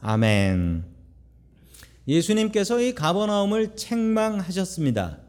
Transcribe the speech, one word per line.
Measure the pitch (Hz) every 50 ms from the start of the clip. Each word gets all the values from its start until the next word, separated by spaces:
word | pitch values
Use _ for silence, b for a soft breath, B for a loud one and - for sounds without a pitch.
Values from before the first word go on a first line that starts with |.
아멘. | - 107 110 110 113 110 104 101 98 95 95 90 87 85 85 82 85 - - - - - - - - - - - - - - B B B B B B B B B B 127
예수님께서 | 143 165 165 190 214 214 220 220 214 214 196 196 240 240
이 | 240 254 247
가버나움을 | 247 147 160 175 202 214 214 208 202 202 202 214 220 220 214 220 214
책망하셨습니다. | - - 233 233 226 220 220 220 220 220 214 208 180 165 175 190 190 175 - 165 156 135 117 107 92 85 76 - -